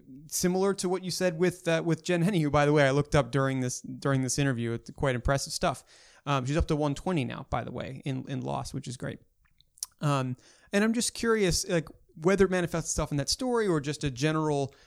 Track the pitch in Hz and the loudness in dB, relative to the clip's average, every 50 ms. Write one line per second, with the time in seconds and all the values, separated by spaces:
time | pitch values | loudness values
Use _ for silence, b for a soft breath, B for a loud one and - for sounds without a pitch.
0 | - - 131 139 156 156 - - - 180 180 185 190 196 196 196 - 180 185 185 | -16 -20 -20 -20 -12 -8 -2 0 2 2 2 4 2 2 2 0 -2 -2 -2 -2
1 | 185 180 160 - 185 180 170 160 180 180 170 - - 170 165 160 160 170 160 - | -4 -4 -4 -2 0 0 0 2 2 0 0 0 0 0 0 2 2 0 0 0
2 | - - 175 170 165 190 220 165 156 147 139 151 147 147 147 151 143 135 135 143 | 0 0 2 2 2 2 4 2 2 4 4 4 4 6 6 6 6 4 4 2
3 | 143 - - 147 135 120 120 139 135 135 135 131 127 123 - - - - 131 123 | 2 2 2 2 2 2 0 0 0 2 0 0 -2 -2 -4 -6 -10 -12 -8 -4
4 | - 143 139 131 131 127 - - 143 139 127 117 117 117 117 117 - - - - | 0 0 2 2 2 0 0 2 2 2 2 0 -2 -2 -4 -4 -8 -10 -6 -2
5 | 147 139 127 120 - - 139 139 - 160 - - - 170 131 - b b b b | -2 0 0 0 0 0 0 0 -2 -4 -4 -2 -2 -2 -2 -4 b b b b
6 | b b b b b 139 143 135 123 127 147 147 143 - 160 147 151 147 139 - | b b b b b -2 -2 0 0 0 0 2 2 2 0 0 0 0 -2 -2
7 | - 190 185 160 123 120 120 117 - - - 127 117 113 123 - - 85 - - | -2 -2 0 0 0 -2 -4 -10 -8 -6 -6 -4 -4 -6 -8 -8 -8 -8 -10 -8
8 | - 147 131 131 - - 139 127 123 135 139 135 127 - - 131 127 - 120 - | -6 -6 -6 -6 -6 -6 -8 -6 -4 -4 -4 -6 -6 -6 -8 -8 -8 -10 -10 -8
9 | 139 139 - - _ _ _ _ _ _ _ _ _ _ _ _ - - _ - | -8 -10 -10 -10 _ _ _ _ _ _ _ _ _ _ _ _ -12 -12 _ -4
10 | - 147 143 135 131 127 123 b b b b b b b - 202 208 226 226 240 | -2 0 0 0 0 -2 -6 b b b b b b b 0 2 2 2 2 0
11 | - - - - - 233 226 220 202 180 156 - - - 185 165 160 - - - | -2 -4 -4 -2 0 0 2 2 2 2 2 0 0 0 -2 -2 -2 -4 -10 -20
12 | _ _ _ 170 156 180 196 190 196 185 185 180 175 160 - 165 151 - - - | _ _ _ -2 2 2 4 6 4 4 4 0 -2 -2 -2 -4 -4 -4 -4 -4
13 | 156 - 156 143 135 - - - 254 254 240 233 220 196 170 151 131 147 147 - | -2 -2 -2 -2 -2 -2 -2 -2 -2 0 0 0 2 2 0 0 0 -2 -4 -4
14 | 151 143 127 117 143 156 156 156 156 156 147 143 139 135 b b b | -4 -6 -2 0 0 0 2 2 0 0 0 0 -2 -4 b b b